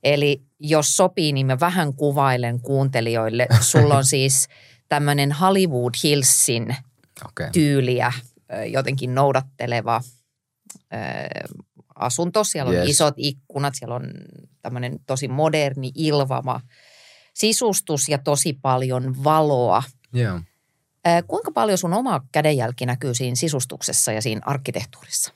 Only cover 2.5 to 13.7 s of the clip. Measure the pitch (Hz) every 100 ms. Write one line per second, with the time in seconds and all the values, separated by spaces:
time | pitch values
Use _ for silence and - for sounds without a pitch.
2.5 | 120 120 135 139 127 113 117 110 113 123
3.5 | 123 123 156 151 139 135 143 135 135 -
4.5 | - - _ _ 147 147 143 143 147 185
5.5 | 196 185 127 123 120 147 143 131 - -
6.5 | 117 110 131 - _ _ - - - -
7.5 | 175 147 139 127 123 120 127 - _ _
8.5 | 98 110 123 135 139 127 127 139 131 131
9.5 | _ 120 120 113 117 120 _ _ _ _
10.5 | _ _ - _ 110 90 58 - - -
11.5 | - - _ _ - 127 127 175 190 208
12.5 | - 131 90 90 147 151 139 143 135 _
13.5 | 139 143